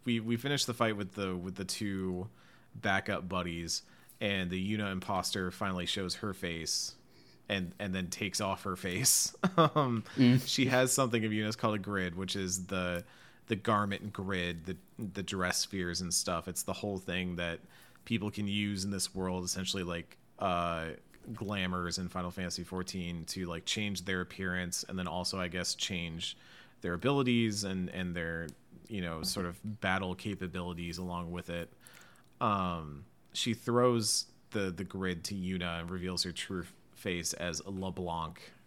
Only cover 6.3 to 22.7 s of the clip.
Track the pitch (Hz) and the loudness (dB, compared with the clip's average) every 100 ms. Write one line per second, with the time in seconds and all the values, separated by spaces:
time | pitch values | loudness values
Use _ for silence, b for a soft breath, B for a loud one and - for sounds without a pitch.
6.3 | 92 90 82 80 - - - B B B | -4 -4 -2 -2 -2 -2 -8 B B B
7.3 | B - 98 87 - 101 92 90 - 101 | B -2 0 0 -4 -2 -2 -2 -2 -2
8.3 | - 101 95 98 90 92 92 131 - - | 0 0 0 -4 -4 -2 2 4 4 2
9.3 | - 185 185 156 156 131 117 - - 123 | 2 2 6 6 6 2 2 0 6 8
10.3 | 127 - - 127 127 127 - 127 113 110 | 8 6 2 6 6 6 4 4 4 2
11.3 | 107 107 107 113 107 95 101 90 85 95 | 2 0 2 2 0 0 0 0 -2 -2
12.3 | 101 92 90 90 95 90 87 - B B | 0 0 -2 -2 0 0 -2 -6 B B
13.3 | B - 107 - 104 101 101 104 - 95 | B -2 0 4 4 4 -2 -4 -6 -2
14.3 | 92 87 85 82 90 - - 107 101 90 | 0 0 -2 -6 -8 -10 -8 -6 -4 -4
15.3 | 95 90 - - 98 90 87 90 - - | 0 2 2 0 -2 0 -2 0 0 2
16.3 | 85 92 87 - 95 104 95 92 90 90 | 0 -2 -4 -4 -2 -2 -2 -2 -2 0
17.3 | 87 85 85 - B B B - 113 104 | -2 -2 -4 -10 B B B -2 0 0
18.3 | 107 101 101 104 101 98 98 - 95 92 | -2 0 0 0 0 -2 0 -2 -2 -2
19.3 | 92 90 92 92 98 87 85 82 - - | 0 -2 -2 -2 -2 -2 -4 -6 -18 -20
20.3 | - 98 87 87 85 82 - - - - | -2 2 2 2 0 -4 -8 -14 -18 -12
21.3 | 110 101 101 92 90 87 85 90 92 90 | -6 -2 0 0 0 -2 -2 -2 -2 -4
22.3 | 92 90 - 87 | -4 -4 -4 -6